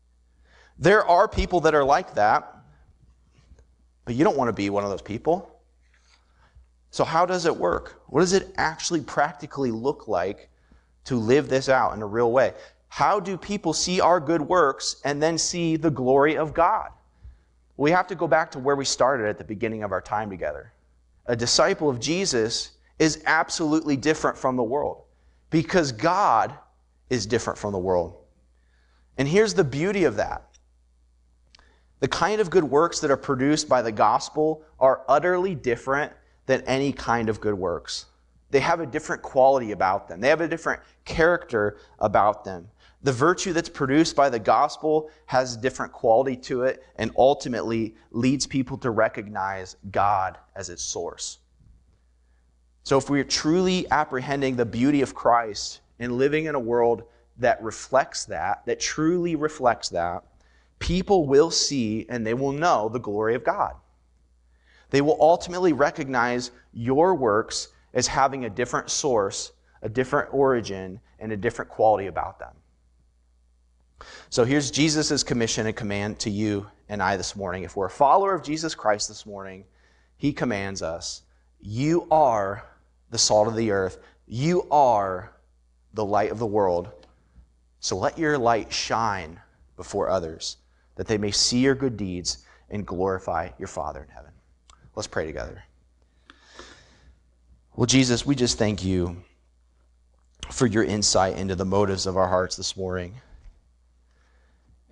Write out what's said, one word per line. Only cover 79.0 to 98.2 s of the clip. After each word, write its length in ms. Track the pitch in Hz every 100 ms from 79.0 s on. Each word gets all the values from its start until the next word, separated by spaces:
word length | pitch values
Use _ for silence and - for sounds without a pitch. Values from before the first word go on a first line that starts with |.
| -
this 180 | 104 -
morning, 400 | 101 95 95 98 _ _ _ _ -
he 160 | 139
commands 480 | - 139 104 98 95
us, 420 | 82 82 - - _ _ _ _
"You 480 | 98 107 147 170 -
are 540 | 156 143 110 98 101 - _ _ _ _
the 80 | 113
salt 300 | - 107 110
of 80 | 113
the 140 | 113
earth. 280 | 98 92 - - _ -
You 400 | 110 151 175 -
are 640 | 147 135 107 98 92 - _ _ _ _ _ _
the 120 | 107
light 260 | 104 101 107
of 80 | 107
the 80 | 117
world. 420 | 104 98 87 90 - - _ _ - - _ _ _
So 160 | - 98
let 220 | 123 -
your 200 | 156 147
light 340 | 117 117 -
shine 680 | - - 117 113 98 80 82 _ _ _ -
before 320 | 90 101 90
others, 480 | 92 82 80 - - _ _ _
that 120 | - 95
they 120 | 107
may 140 | 104
see 260 | 98 - 123
your 140 | 135
good 220 | 127 135 107
deeds 420 | 98 90 82 - _ _ -
and 160 | 104 90
glorify 640 | 90 95 95 - 82 87 -
your 100 | 95
Father 340 | - 76 71
in 60 | 76
heaven." 240 | 60 76 - _ _ _ - -
Let's 140 | - 104
pray 180 | - 80
together. 380 | 76 57 95 - _ _ _ _ _ _ - _ - - - _ _ _ _ _ _ _ _ _
Well, 120 | - 120
Jesus, 380 | 131 123 120